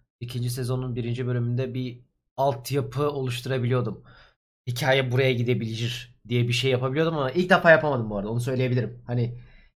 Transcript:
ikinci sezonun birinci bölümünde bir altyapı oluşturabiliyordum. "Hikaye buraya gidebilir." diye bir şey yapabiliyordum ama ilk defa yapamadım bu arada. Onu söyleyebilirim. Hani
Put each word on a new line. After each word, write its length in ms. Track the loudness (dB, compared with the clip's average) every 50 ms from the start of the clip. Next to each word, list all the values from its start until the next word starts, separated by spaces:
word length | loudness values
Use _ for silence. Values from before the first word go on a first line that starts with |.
| _ _ _ _
ikinci 300 | -12 -8 -6 -4 -4 -4
sezonun 460 | -4 -4 -2 -2 -2 -2 -2 -4 -4
birinci 320 | -4 -4 -4 -4 -4 -2 -2
bölümünde 460 | -2 -2 0 0 0 -2 -2 -4 -4
bir 280 | -6 -6 -6 -8 -12 -18 _ _ _ _ _ _ -2
altyapı 720 | 0 0 0 -2 -4 -4 -2 -2 -2 -2 -2 -2 -2 -2
oluşturabiliyordum. 920 | -2 -2 -4 -4 -4 -4 -4 -4 -2 0 0 2 2 2 0 -2 -4 -8 -12 -20 -20 -20 -20 -20 _ _ _ _ _ _ _ -8
"Hikaye 440 | -6 -2 2 2 4 4 2 2
buraya 220 | 2 2 2 2 2
gidebilir." 840 | 2 0 0 0 0 -2 -4 -4 -4 -4 -4 -6 -8 -12 -16 -20 _ -8 -2
diye 180 | 0 0 2 2
bir 60 | 0
şey 180 | 0 2 2
yapabiliyordum 460 | 2 2 0 0 0 0 0 0 0 0
ama 140 | -2 0
ilk 180 | 0 0 2 4
defa 220 | 4 6 8 8
yapamadım 380 | 8 8 6 4 0 0 -2 -2
bu 80 | -4 -4
arada. 120 | -4 -2
Onu 100 | -2 -2
söyleyebilirim. 600 | -2 -2 0 0 0 0 0 0 0 -2 -6 -12 -8 -4
Hani 320 | -2 -2 -2 -2 -4 -8 -16 -20 -20 -20 -20 _ _